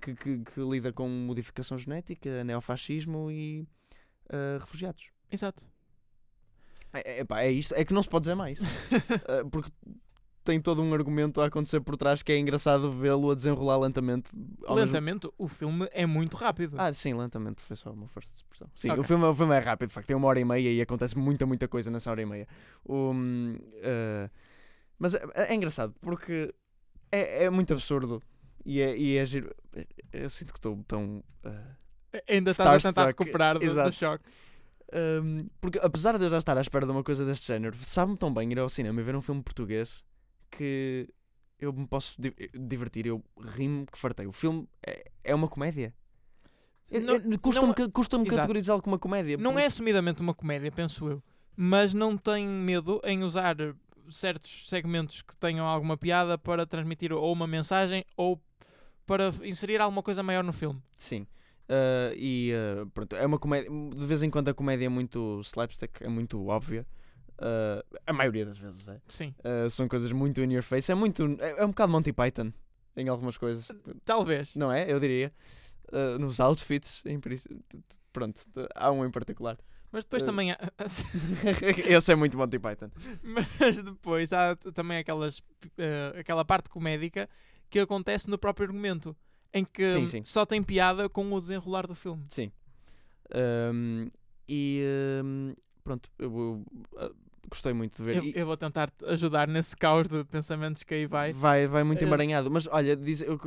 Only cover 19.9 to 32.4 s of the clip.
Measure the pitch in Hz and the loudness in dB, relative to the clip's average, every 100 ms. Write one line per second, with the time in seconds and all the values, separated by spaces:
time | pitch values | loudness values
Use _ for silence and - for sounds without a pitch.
19.9 | - 101 135 135 127 123 123 123 117 117 | -6 -2 2 4 4 4 2 2 2 0
20.9 | 123 123 123 135 143 131 127 127 123 113 | 0 -2 0 0 2 2 0 -2 -2 -4
21.9 | 117 120 110 107 104 104 - - - - | -6 -4 -4 -4 -8 -12 -18 -20 -20 -6
22.9 | 139 131 127 123 120 120 113 - 110 113 | -2 0 0 -2 -2 -4 -6 -14 -8 -4
23.9 | 120 110 104 98 - - - - - _ | -2 -2 -4 -6 -12 -20 -20 -20 -20 _
24.9 | - 180 190 - - 208 220 165 151 110 | -2 0 0 -4 -2 0 2 0 -2 -4
25.9 | - 175 175 - 160 151 - _ _ _ | -6 -6 -6 -4 -4 -4 -8 _ _ _
26.9 | - - 202 73 123 180 185 180 143 - | -20 -4 -2 0 4 4 4 4 2 2
27.9 | 143 123 113 - - - - - 139 135 | 0 0 -6 -10 -20 -20 -16 -4 0 2
28.9 | 123 143 139 135 139 - - - - - | 2 2 2 2 -2 -6 -14 -16 -14 -14
29.9 | - - 143 139 - - - 110 104 104 | -16 -14 -8 -8 -8 -12 -8 -6 -6 -6
30.9 | 107 101 104 - - 107 104 131 135 - | -4 -4 -8 -12 -16 -12 -12 -14 -20 -20
31.9 | - - 220 - 202 | -20 -14 -12 2 4